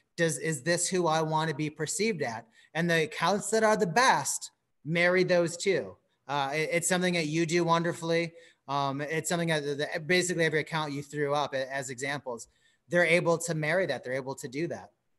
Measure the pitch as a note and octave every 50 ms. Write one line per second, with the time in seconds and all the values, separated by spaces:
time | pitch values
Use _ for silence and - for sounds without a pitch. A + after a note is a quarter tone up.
0 | _ _ _ - E3+ E3 C#3+ C3+ C#3+ E3 D#3+ C3 A#2+ E3 F3 E3 F3 - F#3+ F3+
1 | E3+ D#3+ D#3 D#3+ D#3+ D#3 D#3 D#3 D#3+ D#3+ D3+ C3+ D3+ D3+ - - D#3 C#3+ - -
2 | G3+ A3+ G#3+ D#3 C#3+ A#2+ A2+ A2+ A#2+ _ _ _ - _ - D#3 E3+ E3+ E3 E3
3 | D#3 D3 - - F3 E3+ G3 G#3 - - A3 A3 A3 G#3+ G#3+ F#3 G#3+ F3 D3+ A#3
4 | B3+ C4 F#3+ D3+ - - - - - - _ _ _ _ _ _ - C#3+ E3 E3+
5 | F3 F3+ F3+ F#3 F3+ D#3+ F3+ F3 E3+ E3 E3+ - - G3 F3+ C#3+ G#2+ F#2+ F2+ -
6 | _ _ _ _ _ - C#3 C#3+ C#3 C3+ C#3+ D#3 D#3 C3 E3 E3+ E3 - F#3 F3
7 | F#3 F3+ F3 F3 D#3+ D3 D3+ E3 E3+ D#3 E3 F3 E3+ E3 E3 E3+ E3+ F3 D#3 -
8 | D#3+ E3 E3 E3 E3+ E3 - - - - _ _ _ - C3+ C#3+ C#3 C#3 C3+ C#3
9 | D3 C#3+ D#3+ D#3+ D#3 - F3+ E3+ E3+ E3 D#3+ D3+ C#3+ C#3+ C#3+ C3+ D3+ C3+ - F3
10 | D#3 D3 F3+ F3+ F3+ F3+ F3+ E3 E3 D#3 D3+ D3+ D3 - D#3+ D#3+ D#3 D3 C#3 C#3
11 | C#3 - D3 D3 D3 C#3 C#3+ D3+ C#3+ C3+ C#3 C3 C3 B2+ C3+ C#3 C3+ B2+ C3 A#2
12 | C3+ C#3 D3 C#3 - C3 A#2+ - - - _ _ _ _ _ _ _ - - F3
13 | F3 D#3+ E3 F3 D#3 E3 E3+ D#3+ - - E3 D#3 D3+ D3+ E3 F#3+ F#3+ C#3+ C3 A#2
14 | - B2 B2+ C#3 B2+ C3 C3+ - - C3 A#2+ C#3+ E3+ E3 B2 G2 F2+ - _ _
15 | _ _ _